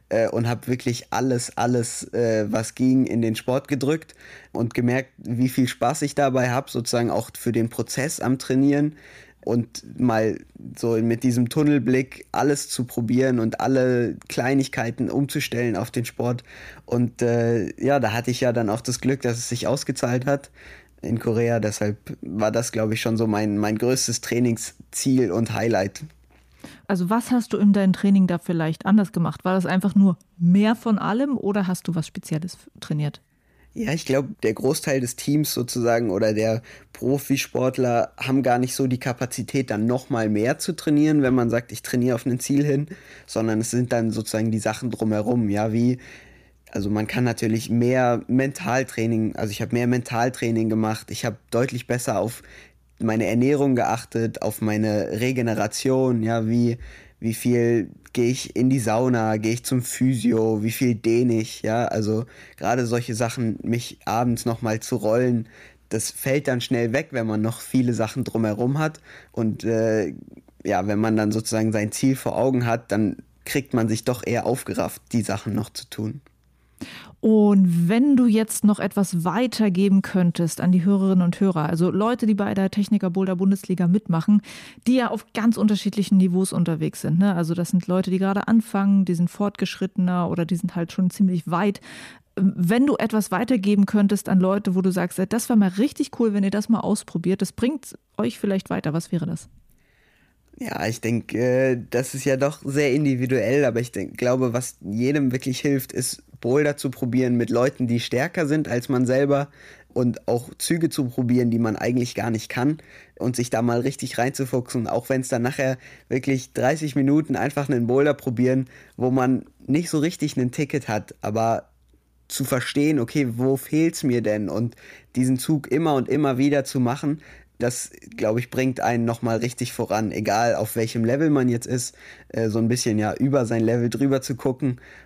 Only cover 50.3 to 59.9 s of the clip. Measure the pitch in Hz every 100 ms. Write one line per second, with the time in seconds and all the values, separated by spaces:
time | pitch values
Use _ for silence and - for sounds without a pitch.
50.3 | 127 120 113 113 110 110 110 - - 123
51.3 | 107 _ 117 131 123 - 123 131 104 104
52.3 | - - - - _ _ _ 113 113 98
53.3 | 117 127 143 139 123 113 113 - 117 113
54.3 | - 107 107 110 107 110 107 85 104 123
55.3 | 131 120 107 107 - 131 131 131 120 110
56.3 | 117 110 117 120 120 - - - _ 113
57.3 | 110 123 120 117 117 90 - - - 120
58.3 | 131 - - 127 135 113 110 127 120 110
59.3 | 110 110 120 - 131 123